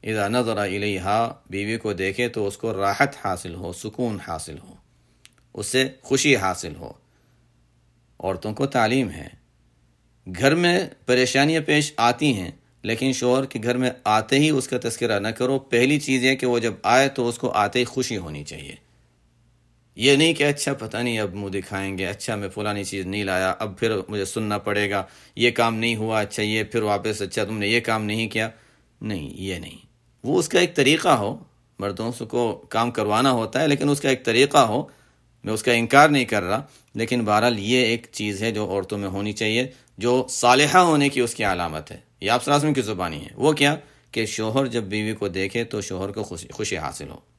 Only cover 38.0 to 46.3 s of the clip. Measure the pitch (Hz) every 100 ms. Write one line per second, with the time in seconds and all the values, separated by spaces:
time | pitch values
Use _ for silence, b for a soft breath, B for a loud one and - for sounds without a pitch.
38 | - - 107 98 110 107 107 98 92 104
39 | 101 98 104 107 110 113 131 B B -
40 | 117 123 127 - 120 131 147 170 175 151
41 | 143 139 117 - 104 90 85 78 76 78
42 | _ _ 98 120 151 143 151 139 107 98
43 | 90 76 - - 147 151 143 151 b b
44 | b - 107 - 110 117 135 117 101 107
45 | 107 107 101 92 98 117 113 107 98 92
46 | 95 101 -